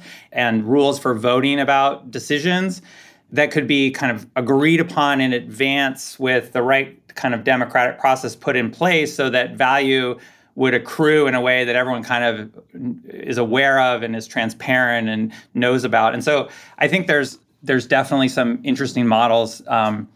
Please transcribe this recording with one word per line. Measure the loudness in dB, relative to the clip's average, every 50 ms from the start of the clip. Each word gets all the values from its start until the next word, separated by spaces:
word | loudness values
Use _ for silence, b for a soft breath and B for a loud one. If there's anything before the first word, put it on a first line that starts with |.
| B B B B B B
and | B -2 0 0 0 0 0
rules | 2 2 4 4 2 2 0
for | -2 -2 -2
voting | 0 0 2 2 2 2 2 0 0
about | 2 2 2 4 4 2 0 -4 -10 -12
decisions | -12 -10 -6 -4 -4 -2 0 0 0 0 -2 -4 -6 -8 -14 B B B B B B B B B
that | -2 0 0 0
could | 0 -2 0 0
be | 0 2 0 0
kind | -2 -2 -2 -2
of | -4 -4 -8 -8 -6 -4
agreed | 0 2 2 2 4 4 2 2
upon | 0 0 0 0 0 2 2 0
in | 0 0 -2
advance | -4 -6 -6 -4 -2 -2 0 0 0 -2 -2 -4 -8 -12 -16 -10 -4
with | -2 0 0 0 -2 -2 -4
the | -2 0
right | 2 2 2 0 -2 -10 _ _ _ -12
kind | -6 -4 -4 -2
of | -2 0
democratic | 0 2 2 0 0 0 0 2 0 0 0
process | 2 2 2 0 -2 -8 -10
put | -8 -4 -2 -2
in | 0 -2 -2
place | -2 -2 0 2 2 2 0 0 -2
so | -2 -2 0
that | 2 0 0 0 0
value | 0 2 2 4 2 2 2 2 2 0 -2 -6 B B B B B B B B
would | 0 0 2 2
accrue | 0 -2 -4 -2 0 2 4 4 4 4 2
in | 2
a | 0
way | 2 2 2 2 2
that | 2 0
everyone | 0 0 0 -2 -4
kind | -4 -2 -2 0 0
of | 0 -2 -2 -8 -12 -16 -20 -20 _ -16 -10 -8 -8 -8 -10 -12 -18 -16
is | -12 -8 -6 -2 -2
aware | -2 0 0 2 2 2 2 2
of | 2 0 0 -2
and | -4 -6 -6
is | -8 -8
transparent | -8 -6 -4 -4 -4 -6 -8 -4 -2 0 2 2 2 0 -2 -2 -2
and | -4 -2 -4 -6 B B B B B
knows | -2 0 2 0 0 0
about. | 2 2 2 2 2 0
And | 0 0
so | 0 0 0 0 B B B B B B B
I | -2 0
think | 0 0 0
there's, | 2 0 0 0 -2 -6 -14 _ _ _ _
there's | -4 0 0 0 0
definitely | 2 0 0 2 2 0 0 0 0
some | 0 0 0 0 -2 -4 -2
interesting | -2 -2 -2 -2 -4 -2 0 2 2
models, | 4 4 4 4 4 2 0 0 -6 -12 -6 -2
um, | 0 0 0 0 -2 -4 -8 -12 _